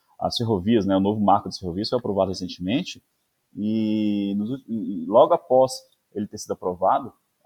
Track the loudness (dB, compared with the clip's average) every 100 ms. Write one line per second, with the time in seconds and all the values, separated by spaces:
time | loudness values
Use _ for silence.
0 | _ -6 -4 -2 0 0 2 2 4 2
1 | 2 2 4 4 2 -8 -8 -6 -4 -4
2 | -2 0 0 -2 -8 -6 -4 -4 -4 -12
3 | _ _ _ _ _ -6 -2 0 0 2
4 | 0 0 0 -2 -4 -6 -6 -6 -6 -6
5 | 2 4 6 4 2 2 4 0 -16 _
6 | _ -8 -8 -10 -10 -6 -6 -2 0 0
7 | -2 -14 _ _